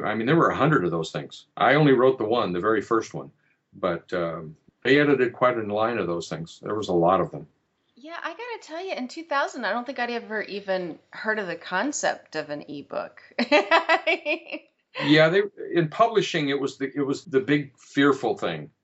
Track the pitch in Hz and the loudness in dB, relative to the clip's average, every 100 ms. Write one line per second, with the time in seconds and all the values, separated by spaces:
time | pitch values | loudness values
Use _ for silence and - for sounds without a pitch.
0 | 95 110 113 165 117 85 139 151 87 82 | -2 -2 2 4 4 2 2 2 2 -2
1 | 80 78 71 - - - 113 143 151 123 | -4 -8 -12 -16 -18 0 4 6 6 6
2 | 131 131 107 120 98 87 104 110 98 113 | 6 4 0 0 0 0 0 0 0 -2
3 | 107 73 69 _ _ _ _ - 92 85 | -2 -10 -14 _ _ _ _ -6 -4 -4
4 | - 90 85 82 78 78 _ _ 120 143 | -6 -4 -4 -6 -12 -18 _ _ 2 4
5 | 143 131 123 - 127 117 104 104 110 117 | 4 4 2 2 2 2 -2 0 0 0
6 | 85 85 82 80 82 - - 104 - 87 | -2 -4 -6 -10 -12 -12 -8 -6 0 2
7 | 85 92 82 - - _ _ _ _ _ | 4 4 0 -6 -16 _ _ _ _ _
8 | 285 339 311 349 480 453 - 320 381 339 | -16 -12 -10 -10 -12 -12 -12 -12 -10 -8
9 | 247 - 330 277 349 320 214 226 247 262 | -10 -12 -6 -4 -2 -4 -4 -4 -6 -6
10 | 240 240 202 214 - 202 196 190 180 - | -6 -6 -6 -8 -6 -8 -4 -4 -4 -10
11 | _ - 220 214 185 170 - 185 254 285 | _ -8 -4 -4 -4 -8 -6 -4 -4 -2
12 | 165 - _ 156 147 147 - 147 - - | -2 -4 _ -10 -8 -10 -10 -14 -8 -8
13 | - - - - 240 294 392 320 320 330 | -8 -14 -10 -4 2 2 4 2 4 0
14 | - 349 294 320 - - - _ _ - | 0 -4 -2 -6 -6 -16 -16 _ _ -8
15 | 147 151 160 185 202 - - 170 156 - | 2 6 6 4 0 -6 -4 0 0 2
16 | 226 214 175 170 143 139 135 - 135 147 | 2 4 0 -2 -2 -2 -4 -6 -8 -4
17 | 135 135 - 131 131 147 147 _ - - | -4 -4 -2 -2 2 0 -2 _ -6 4
18 | 143 135 117 101 98 80 76 _ | 4 4 0 -2 -4 -6 -10 _